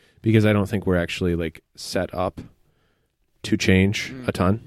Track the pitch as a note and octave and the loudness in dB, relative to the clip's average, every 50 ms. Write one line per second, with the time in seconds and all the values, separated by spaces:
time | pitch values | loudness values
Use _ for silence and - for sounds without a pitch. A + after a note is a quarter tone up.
0 | _ _ _ _ - A2 A2 A2 G#2 G#2+ G#2 G#2 G2 F#2+ A2 G2 - F#2+ F2+ F2 | _ _ _ _ 0 2 4 4 4 4 4 2 2 0 -2 -4 0 0 0 0
1 | E2+ - - - F#2+ F2 E2+ E2+ E2+ D#2+ - - _ _ _ - - - - G2 | 0 -2 -4 -2 -2 0 0 0 -2 -6 -8 -12 _ _ _ -18 -14 -6 -4 -4
2 | F2+ - - F2+ F2+ G2 - - - - _ _ _ _ _ _ _ _ _ _ | -4 -4 -4 -4 -4 -4 -6 -10 -18 -20 _ _ _ _ _ _ _ _ _ _
3 | _ _ _ _ _ _ _ _ - - G#2+ G2 - - F#2+ F#2+ F#2+ G2+ G#2+ - | _ _ _ _ _ _ _ _ -4 -2 -2 0 2 4 4 4 4 2 0 -4
4 | - - C3 C3 B2 A2+ - - F#2 F#2+ G#2 A#2 - | -8 -10 -12 -8 -6 -6 -2 0 0 0 0 -2 -6